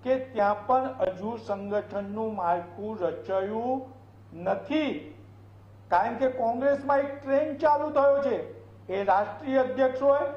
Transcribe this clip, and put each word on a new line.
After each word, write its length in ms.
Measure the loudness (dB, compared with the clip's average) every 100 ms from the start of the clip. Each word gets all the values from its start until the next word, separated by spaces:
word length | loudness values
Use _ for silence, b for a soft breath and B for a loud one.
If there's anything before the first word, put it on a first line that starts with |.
કે 160 | 0 -2
ત્યાં 480 | -2 0 0 0 2
પણ 280 | 2 2 -2
હજુ 360 | -2 -2 -8 -8
સંગઠનનું 960 | -6 -6 -2 -2 -2 -8 -6 -6 -4
માળખું 640 | -2 0 0 -2 -10 -8 -2
રચાયું 840 | -4 -4 -2 -2 -2 -2 -2 -2 -4 -18 -20 -20 -20 -8
નથી. 720 | -4 -4 0 0 0 -4 -10 -18 -20 -20 -20 -20 -20 -20 0
કારણ 280 | 2 2 0
કે 120 | 0
કોંગ્રેસમાં 720 | 0 -2 2 2 2 2 2
એક 240 | 2 -4
ટ્રેન્ડ 360 | 0 0 2 2
ચાલુ 320 | 2 4 2
થયો 320 | 4 4 4
છે, 400 | 2 -2 -4 -14 -20 -20 -6
એ 120 | -4
રાષ્ટ્રીય 540 | 2 2 2 -6 0 2
અધ્યક્ષ 440 | 2 2 2 2
હોય 160 | 2 4 2